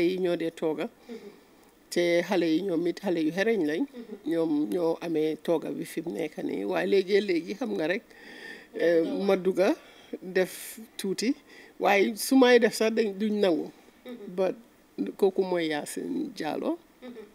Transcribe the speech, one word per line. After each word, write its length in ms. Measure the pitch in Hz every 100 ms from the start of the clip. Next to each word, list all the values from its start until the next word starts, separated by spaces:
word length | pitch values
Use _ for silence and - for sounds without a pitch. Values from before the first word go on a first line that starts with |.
| 175
yi 140 | 185
ñoo 160 | 185 175
dee 140 | 165
tooga. 340 | - 165 147 220 _ - 226 202 - _ _ - _ -
Te 320 | - 175 170
xale 240 | 175 185 170
yi 160 | 156
ñoom 260 | 196 165 170
it 120 | 170
xale 160 | 196 170 156
yu 60 |
xereñ 340 | 170 208 226 151
lañ. 160 | 165 277 247 226 208 -
Ñoom 420 | 165 165 147 151
ñoo 280 | 180 165 165
amee 340 | 175 156 156 151
tooga 300 | - 160 165
bi 120 | 147
fi 180 | 170 - 165
mu 60 |
nekk 240 | 196 160 -
nii. 260 | 175 175 202
Waaye 220 | 180 180
léegi, 340 | 196 185 202
léegi 320 | 208 170 175 202
xam 160 | 233
nga 140 | 202 156
rek, 160 | 202 - - - - - - - -
eh, 260 | 160 170
ma 340 | 170 185 196 196
dugga 380 | 180 180 202 320 - - - -
def 560 | 185 185 180 - - - 226 -
tuuti. 380 | 196 185 214 285 - - - -
Waaye 360 | - 202 214 214
su 200 | - 269
may 240 | 247 247
def 160 | 226 -
sax 180 | 220
dañ, 240 | 226 226 190
duñ 160 | 214 208
nangu. 300 | 196 156 - - - _ 247 240 208
But 260 | 180 185 - - _ _ - - -
kooku 240 | 196 190
mooy 280 | 185 180 160
Yassin 640 | 151 - - - - - -
Jallow. 420 | 156 - - 339 _ _ 254 226 208